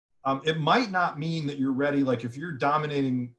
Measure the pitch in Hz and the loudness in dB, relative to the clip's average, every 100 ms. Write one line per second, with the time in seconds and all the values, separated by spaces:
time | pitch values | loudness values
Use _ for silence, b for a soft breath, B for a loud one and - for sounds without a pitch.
0 | _ _ 135 135 151 160 151 202 240 185 | _ _ -2 0 0 0 4 4 2 0
1 | 175 143 160 165 143 139 135 127 143 143 | 0 -2 -4 -4 -4 -2 0 2 2 2
2 | 135 120 120 127 175 135 143 151 151 143 | 2 0 -2 -8 -8 -2 2 2 0 0
3 | 135 127 123 | 0 0 -4